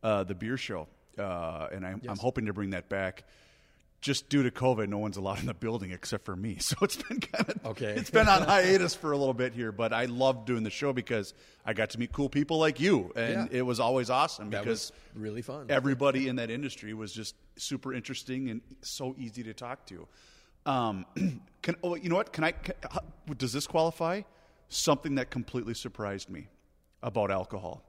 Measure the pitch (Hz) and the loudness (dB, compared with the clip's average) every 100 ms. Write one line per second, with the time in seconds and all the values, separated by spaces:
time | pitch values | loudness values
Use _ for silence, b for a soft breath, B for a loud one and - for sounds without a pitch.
0 | 113 104 95 95 110 127 - 95 78 _ | 2 2 2 -4 -4 -4 -4 -6 -8 _
1 | _ - 101 87 82 82 78 98 92 95 | _ -6 -4 -2 -4 -4 -6 -6 -6 -8
2 | 120 101 117 127 110 98 101 92 - 98 | -8 -2 -2 0 -2 -2 -2 -4 -4 -2
3 | 95 - - b b b b b _ _ | -2 -4 -16 b b b b b _ _
4 | - 135 - 143 127 - 127 120 104 104 | -2 -2 2 2 2 2 2 2 0 -2
5 | 107 95 98 98 123 92 113 113 95 90 | -4 -2 -4 -2 -4 -4 -4 -4 -6 -8
6 | - 107 - 92 107 87 - - 202 - | -6 -6 -6 -6 -4 -4 -4 0 0 -2
7 | - 240 - - - 202 - 110 113 104 | -6 -6 -4 -2 -2 -2 -6 -4 -4 -4
8 | 226 220 220 190 190 196 185 190 175 - | 2 6 8 8 8 6 8 6 6 0
9 | 156 143 139 120 127 117 113 101 113 113 | 0 2 2 2 0 0 -6 0 2 2
10 | 123 120 131 127 110 120 110 - 143 127 | 0 4 4 4 0 0 0 -2 0 0
11 | 117 117 98 - B B - 107 107 113 | 0 -2 -2 -10 B B -6 0 0 0
12 | 120 - 139 143 147 160 156 143 170 170 | -4 -2 0 2 2 4 4 4 4 4
13 | 90 - 117 113 117 123 127 117 117 131 | 4 -2 0 0 0 0 0 2 4 2
14 | 120 127 151 - 107 104 110 110 - - | 2 2 2 0 -6 -4 -2 -2 -4 -12
15 | B - 107 107 120 139 127 139 135 131 | B -10 -8 -8 -8 -10 2 2 4 6
16 | 139 131 131 123 117 120 143 - 107 110 | 6 4 2 0 -2 -4 -6 -8 -8 -8
17 | 107 110 107 - - - - 135 131 127 | -8 -8 -10 -12 -20 -10 -6 -6 -4 -6
18 | - 131 - 131 131 113 - - - - | -6 -10 -6 -4 -4 -6 -10 -16 -12 -6
19 | 131 131 120 110 110 107 120 135 - 90 | -6 -6 -10 -8 -10 -10 -10 -10 -12 -16
20 | 85 b b b b b - 135 117 98 | -16 b b b b b -2 2 2 -2
21 | 90 - 190 127 - _ - 170 180 175 | -6 -2 0 -2 -12 _ -4 -2 0 -2
22 | 180 170 220 - 156 - - - 147 - | 2 2 2 0 0 0 -6 -6 -6 -8
23 | - - - 139 127 123 - 170 160 160 | -8 -16 -12 -4 -2 -2 0 2 2 2
24 | 165 190 202 b b b b - - 143 | -2 -2 -4 b b b b -2 4 4
25 | 156 139 127 127 117 127 110 113 120 - | 4 0 0 -4 -4 -4 -4 -6 -8 -4
26 | 104 101 - 92 - _ _ _ _ _ | -4 -4 -8 -14 -14 _ _ _ _ _
27 | 120 110 101 98 92 98 87 - | -4 0 2 2 -2 -6 -8 -12